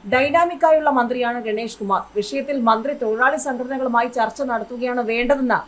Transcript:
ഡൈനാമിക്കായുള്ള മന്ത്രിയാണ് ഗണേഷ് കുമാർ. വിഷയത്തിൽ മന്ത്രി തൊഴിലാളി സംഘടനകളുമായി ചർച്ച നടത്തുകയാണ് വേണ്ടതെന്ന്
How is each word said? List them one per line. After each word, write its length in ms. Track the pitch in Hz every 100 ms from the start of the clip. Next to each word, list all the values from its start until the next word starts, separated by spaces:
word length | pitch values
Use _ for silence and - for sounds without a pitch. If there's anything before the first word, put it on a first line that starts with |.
ഡൈനാമിക്കായുള്ള 840 | 202 254 277 330 349 339 330 311 302 262
മന്ത്രിയാണ് 420 | 233 247 240 240 220
ഗണേഷ് 320 | 214 233 -
കുമാർ. 220 | 202 190 - 208
വിഷയത്തിൽ 400 | 202 277 277 277 226
മന്ത്രി 260 | 226 269 294
തൊഴിലാളി 360 | 226 220 262 294 285
സംഘടനകളുമായി 640 | 247 254 262 254 233 247 247
ചർച്ച 240 | 220 - 262
നടത്തുകയാണ് 500 | 226 220 247 247 247 226
വേണ്ടതെന്ന് 480 | 226 247 277 254 190